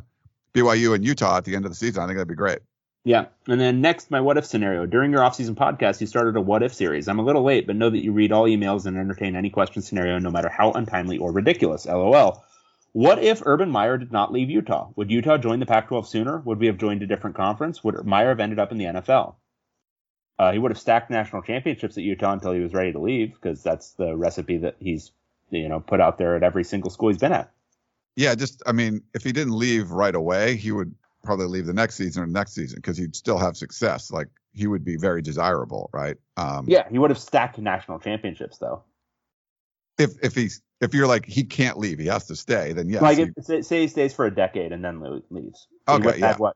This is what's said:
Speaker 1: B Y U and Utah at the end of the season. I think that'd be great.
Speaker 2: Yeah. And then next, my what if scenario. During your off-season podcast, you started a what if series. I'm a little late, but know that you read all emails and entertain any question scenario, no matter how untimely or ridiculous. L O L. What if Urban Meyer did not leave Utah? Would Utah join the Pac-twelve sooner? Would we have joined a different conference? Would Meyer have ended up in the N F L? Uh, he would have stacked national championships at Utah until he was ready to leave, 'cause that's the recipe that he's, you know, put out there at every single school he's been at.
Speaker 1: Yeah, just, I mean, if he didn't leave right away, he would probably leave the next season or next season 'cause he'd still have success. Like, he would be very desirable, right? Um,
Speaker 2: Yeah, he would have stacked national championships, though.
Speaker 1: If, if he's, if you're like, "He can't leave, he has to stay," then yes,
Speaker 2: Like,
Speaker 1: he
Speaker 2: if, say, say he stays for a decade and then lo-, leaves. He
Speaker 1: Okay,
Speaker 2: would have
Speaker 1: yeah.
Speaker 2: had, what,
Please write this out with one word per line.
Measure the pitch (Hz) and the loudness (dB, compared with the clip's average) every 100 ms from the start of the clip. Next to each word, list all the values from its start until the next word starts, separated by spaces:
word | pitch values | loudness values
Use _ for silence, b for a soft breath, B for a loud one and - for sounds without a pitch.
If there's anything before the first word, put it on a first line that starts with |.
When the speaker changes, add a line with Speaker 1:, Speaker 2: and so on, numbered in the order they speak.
| - _ _ _ _ | -10 _ _ _ _
Speaker 1:
B | 123 | 2
Y | 120 113 | 4 4
U | 117 | 4
and | 107 | 2
Utah | 110 139 101 92 | 0 0 2 2
at | 95 | 0
the | 98 | -4
end | 98 | -4
of | |
the | 87 | -4
season. | 117 95 | -4 -4
I | 87 | -4
think | 95 | -4
that'd | 87 | -6
be | 80 | -2
great. | 98 82 - _ _ _ 120 | -2 -2 -8 _ _ _ 2
Speaker 2:
Yeah. | 117 - _ - | 2 0 _ -2
And | 123 | 2
then | 127 123 | 2 4
next, | 156 170 - | 2 0 -2
my | 139 | 0
what | 135 143 | 2 2
if | 143 | 0
scenario. | 110 101 90 87 | -2 0 -2 0
During | 110 139 | 2 2
your | 143 | 4
off-season | 127 - 117 110 | 4 2 -4 0
podcast, | 143 139 107 98 | 0 2 0 0
you | 107 | -2
started | 123 117 110 | 0 0 2
a | |
what | 95 110 | 2 2
if | 123 | 0
series. | - 87 73 95 | 0 -2 -2 -2
I'm | 104 | 0
a | |
little | 120 147 | 2 2
late, | 131 127 92 | 4 2 2
but | 104 | 0
know | 117 | 2
that | 110 | 2
you | 107 | 0
read | 104 107 | 2 4
all | 107 | 6
emails | 113 107 98 101 92 | 4 4 2 -2 -2
and | 92 | -4
entertain | 95 95 98 92 | -4 -4 -4 -2
any | 98 | -2
question | 101 95 - | 0 -2 -4
scenario, | 92 101 90 90 | -6 -2 0 0
no | 92 | -2
matter | 85 85 | -2 -2
how | - 107 | 2 2
untimely | - 110 92 90 87 | 2 -2 -4 -4 -4
or | 87 | -2
ridiculous. | 90 120 175 87 76 - | 0 2 2 0 0 -2
L | 90 | 0
O | 95 | 6
L. | 143 104 - b b b b _ | 6 6 2 b b b b _
What | 113 139 226 | 2 4 6
if | 220 220 - | 4 2 2
Urban | 147 185 | 2 2
Meyer | 117 110 127 | 2 2 0
did | 123 | -2
not | 113 101 | -2 0
leave | 123 127 | 0 0
Utah? | 202 - 87 - - | 0 0 -2 -4 -8
Would | 101 | -2
Utah | 117 135 151 | 0 4 2
join | 117 117 | 2 -2
the | 131 | 2
Pac-twelve | 110 - 123 110 | 0 2 -4 -4
sooner? | 113 117 160 | -4 -2 -4
Would | 127 107 | -4 0
we | 113 | 0
have | 98 | 2
joined | 107 101 | -2 -2
a | 98 | -4
different | 101 107 87 | -4 -4 -2
conference? | 98 110 156 - 110 | -2 -2 -4 -4 -4
Would | - 101 | -4 2
Meyer | 98 120 | 4 4
have | 117 | 2
ended | 107 107 | 0 -2
up | 101 | -2
in | 113 | -2
the | 90 | -4
N | 90 | -4
F | - | 2
L? | 131 - - _ _ _ _ _ _ _ _ _ - | 2 2 -6 _ _ _ _ _ _ _ _ _ 0
Uh, | 92 | 2
he | 104 | 2
would | 123 | 0
have | 110 | 0
stacked | - 117 117 | 2 2 2
national | 117 107 98 | -4 -4 -6
championships | - 123 156 139 107 101 | -6 -4 -4 -4 -6 -6
at | |
Utah | 92 95 101 | -4 -2 0
until | 98 95 | 0 -2
he | 90 | -2
was | 87 | -2
ready | 92 92 | -2 -2
to | 76 | -2
leave, | 90 127 110 - | -2 -2 -2 -6
'cause | 90 73 | -8 -4
that's | 85 78 - | -4 -4 -6
the | - 90 80 | -6 -4 -2
recipe | 151 - 80 85 | -2 -4 -4 -4
that | 82 - | -4 -6
he's, | 92 80 - _ _ _ _ | -6 -6 -8 _ _ _ _
you | 85 78 | -8 -6
know, | 78 | -6
put | - 95 | 0 2
out | 82 - | 4 2
there | 87 85 | 0 2
at | |
every | 90 92 87 | 2 0 -2
single | 101 90 | -4 -6
school | - 110 | -2 0
he's | 95 | 2
been | 143 | 0
at. | - - _ _ _ _ _ _ - | 0 -4 _ _ _ _ _ _ 0
Speaker 1:
Yeah, | 139 117 | 0 0
just, | 131 - - | -4 -6 -2
I | |
mean, | 117 113 107 - | 0 0 -2 -6
if | 113 | -8
he | 131 | -4
didn't | 123 139 110 | -2 -2 0
leave | 123 113 92 | 0 0 0
right | 87 101 | 0 2
away, | 85 82 92 110 117 | 2 0 2 0 0
he | 107 | -4
would | 104 87 - _ _ | -4 -6 -10 _ _
probably | - 98 90 | -4 -2 -2
leave | 92 85 | -4 -2
the | |
next | 95 110 - | 0 -2 -2
season | 92 85 | -6 -4
or | 85 | -4
next | 92 101 | -4 -4
season | - 71 - | -6 -10 -8
'cause | - 85 | -8 -6
he'd | 85 | -6
still | - - 95 | -6 -2 0
have | 90 82 | 0 -2
success. | 80 - 110 78 - | -10 -4 -2 -2 -6
Like, | 80 76 _ _ | -10 -10 _ _
he | 101 104 | -6 -4
would | 98 78 | -2 -4
be | 82 | -2
very | 92 85 | -2 -2
desirable, | 78 76 85 82 58 52 50 | -4 -2 0 0 -4 -10 -10
right? | 71 71 71 _ - | -8 -6 -8 _ -8
Um, | 76 69 65 | -6 -4 4
Speaker 2:
Yeah, | 180 - | 4 4
he | 120 | 2
would | 147 | 2
have | 135 | 0
stacked | - 135 123 117 | -2 0 0 -4
national | 107 92 - 80 | -4 -4 -6 -10
championships, | 101 107 104 82 - - | -8 -6 -6 -10 -14 -10
though. | 60 64 _ _ _ _ _ _ _ _ _ _ _ - | -10 -10 _ _ _ _ _ _ _ _ _ _ _ 0
Speaker 1:
If, | 151 - | 0 0
if | 127 | -2
he's, | 131 107 - _ - | 0 -2 -4 _ -4
if | 117 | 0
you're | 139 135 | 4 4
like, | 117 - | 4 0
"He | 120 | -4
can't | 110 - 127 - | -2 0 -2 0
leave, | 107 76 | -4 -4
he | 78 | -2
has | 107 - | -2 -4
to | - | -8
stay," | - 113 76 | -2 -2 -2
then | 82 87 | -4 -4
yes, | 107 | 4
Speaker 2:
Like, | 151 147 | 6 6
Speaker 1:
he | 165 160 | 2 -4
Speaker 2:
if, | |
say, | 139 160 | -4 -4
say | - 170 | 0 0
he | 156 | 0
stays | 151 139 | 0 -2
for | 135 113 | 0 -2
a | |
decade | 98 95 95 82 | 0 -2 -2 -8
and | 85 | -8
then | 90 82 | -8 -8
lo-, | 73 71 - | -10 -12 -12
leaves. | 87 52 - _ | -14 -14 -18 _
He | _ - | _ 0
Speaker 1:
Okay, | 143 110 | 2 2
Speaker 2:
would | |
have | - | 2
Speaker 1:
yeah. | 110 | 0
Speaker 2:
had, | 104 | 0
what, | 107 | -2